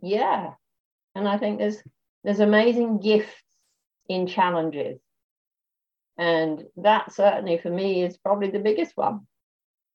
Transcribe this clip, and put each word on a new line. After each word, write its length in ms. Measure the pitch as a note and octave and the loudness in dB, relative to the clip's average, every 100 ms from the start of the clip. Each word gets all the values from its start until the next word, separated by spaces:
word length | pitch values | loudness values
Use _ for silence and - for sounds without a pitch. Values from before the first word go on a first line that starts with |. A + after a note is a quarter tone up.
year. 560 | F3+ G#3 - - E3+ - _ _ _ _ _ | -4 -2 0 -2 -6 -14 _ _ _ _ _
And 140 | G3 G3+ | -6 -2
I 80 | G#3 | -2
think 220 | G#3 G#3 | -2 -2
there's, 240 | G#3 G#3 - _ _ _ | -4 -6 -14 _ _ _
there's 160 | G3+ G3+ | -4 2
amazing 600 | G#3 G#3+ A#3 A#3+ A#3 G#3 | 4 6 4 2 0 0
gifts 340 | G3+ G#3+ - - _ _ _ _ _ _ - | 2 2 0 -12 _ _ _ _ _ _ -6
in 180 | F#3 F3+ | -4 -2
challenges. 720 | - F3+ E3+ D#3+ D3 - C3+ _ _ _ _ _ _ _ _ _ _ _ - | 0 0 0 -2 -4 -8 -10 _ _ _ _ _ _ _ _ _ _ _ -4
And 480 | E3+ E3 D#3+ D#3 - - | 0 2 0 -4 -10 -2
that 360 | G3+ A3+ - | 2 2 0
certainly 460 | - G3+ F#3+ F#3+ E3+ | 2 2 2 -2 -2
for 120 | F3 | -2
me 320 | F3 G3 F3+ | -4 -2 0
is 140 | F3+ - | -2 -4
probably 320 | F#3+ G#3 G3 | -2 -2 -2
the 100 | G3+ | -2
biggest 380 | G#3 G#3+ E4 - | -2 -2 -2 -4
one. 300 | - G#3 - _ _ _ _ _ _ | -4 -6 -14 _ _ _ _ _ _